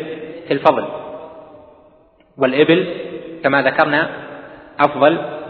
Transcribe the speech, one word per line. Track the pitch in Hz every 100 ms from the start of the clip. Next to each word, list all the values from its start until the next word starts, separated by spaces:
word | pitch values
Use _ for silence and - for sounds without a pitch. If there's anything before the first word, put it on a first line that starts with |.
| - - - - -
في |
الفضل، | 139 160 127 101 - - - - - - - - - _ _ _ _ _ -
والإبل | 131 135 151 175 - - - - - -
كما | 139 139
ذكرنا | 131 127 156 147 165 - - - - - - -
أفضل | 143 131 143 165 - - -